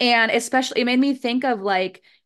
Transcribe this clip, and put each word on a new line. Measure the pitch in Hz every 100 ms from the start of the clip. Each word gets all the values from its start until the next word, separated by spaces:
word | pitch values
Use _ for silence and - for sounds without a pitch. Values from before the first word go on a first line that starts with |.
And | 247 233 226
especially, | 240 233 262 262 -
it | 247
made | 254
me | 277
think | 269 240 247 262
of, | 226
like, | 196 190 185 185 _ _